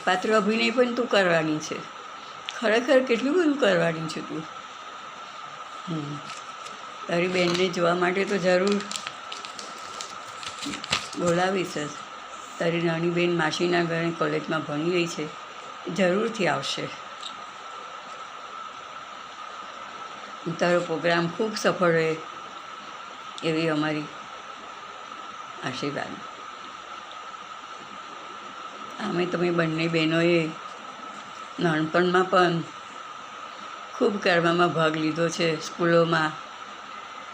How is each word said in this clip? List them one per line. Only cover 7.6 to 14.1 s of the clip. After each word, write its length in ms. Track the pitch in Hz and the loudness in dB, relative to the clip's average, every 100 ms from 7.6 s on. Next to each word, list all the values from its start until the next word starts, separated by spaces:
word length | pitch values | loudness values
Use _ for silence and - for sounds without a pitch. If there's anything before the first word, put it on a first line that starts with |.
| 185 | 2
જોવા 260 | 175 170 175 | 4 4 6
માટે 300 | 180 190 196 | 4 4 2
તો 120 | 202 | 2
જરૂર 440 | 180 180 196 202 - - - - - - - - - - - - - - - - - - 294 - - - - - | 6 6 6 2 0 -6 -6 -10 -12 -10 -10 -12 -12 -12 -10 -10 -10 -10 -12 -10 -10 -8 -6 -6 -2 -4 -4 0
બોલાવીશ 580 | 175 170 185 196 175 151 | 2 4 4 2 0 -2
જ. 120 | 147 - - - - - - - | -6 -8 -12 -12 -14 -14 -12 -2
તારી 220 | 170 170 | 0 4
નાની 280 | 170 165 175 | 2 2 2
બહેન 280 | 175 175 170 | 4 4 4
માસીના 460 | 156 156 175 175 | 2 2 2 4
ઘરે 280 | 170 165 170 | 2 2 0